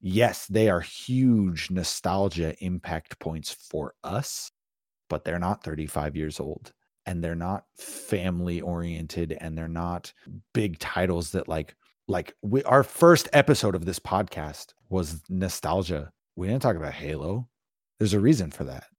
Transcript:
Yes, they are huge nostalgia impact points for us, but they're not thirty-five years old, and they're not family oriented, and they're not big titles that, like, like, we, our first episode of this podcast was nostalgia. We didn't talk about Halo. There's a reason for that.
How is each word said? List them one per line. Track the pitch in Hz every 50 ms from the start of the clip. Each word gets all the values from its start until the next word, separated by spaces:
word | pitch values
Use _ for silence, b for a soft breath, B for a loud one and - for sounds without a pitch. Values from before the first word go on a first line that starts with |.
| -
Yes, | 92 92 107 117 113 95 - -
they | - 98 110 110 107
are | 92 87
huge | 85 - - - - - 127 131 131 127 117 107 101 92 85 78 - -
nostalgia | 92 92 85 - - - - 90 90 98 98 98 - 85 82 78 - - 95
impact | 92 90 90 - - 85 80 - - - -
points | - 82 82 80 76 -
for | - - - - - 80 73 - - _ -
us, | - 95 117 143 - - - - - _ _ _ _ _ _ _ _ _ _ _ -
but | 80 73 -
they're | - 82 87
not | 87 92 104 - -
thirty-five | 80 78 76 78 73 - 78 76 76 71
years | 78 78 78 73 -
old, | 67 73 78 - - - _ _ _ _ _ _ -
and | - 92 87 82
they're | 82 85
not | 85 85 92 98 - - _ _ -
family | - - - - - - 110 95 87 92 87 87 87 87 87 85
oriented, | - 87 87 85 85 85 82 80 82 76 - 87 85 78 80 -
and | 82 82 78
they're | 80 82 80
not | 82 85 85 87 87 87 - - - b b b 92 95 - _ -
big | 120 110 101 82 -
titles | - - - 87 90 90 90 85 85 - -
that, | 92 - -
like, | 80 80 76 - - _ _ _ _ _ _ -
like, | 98 90 87 - - _ -
we, | 104 107 135 139
our | - 131 139 131
first | - - - 170 170 175 156 - - -
episode | 147 135 - 147 - - 104 90
of | 78 82
this | 90 90 -
podcast | - - 92 98 104 - - - 78 76 73 - - - _ _ _ -
was | 95 95 87 76 80 78 - -
nostalgia. | 92 92 95 92 - - - - 85 95 92 82 87 73 73 - _ _ _ _ -
We | - 90 95
didn't | 117 135 135
talk | 127 101
about | 82 78 69 69
Halo. | - - 73 78 69 71 82 98 120 123 - _ _ _ _ _ _ _ _ _ -
There's | 110 101 95
a | 104
reason | 98 131 160 117 92 76
for | - - -
that. | 67 64 - - _ _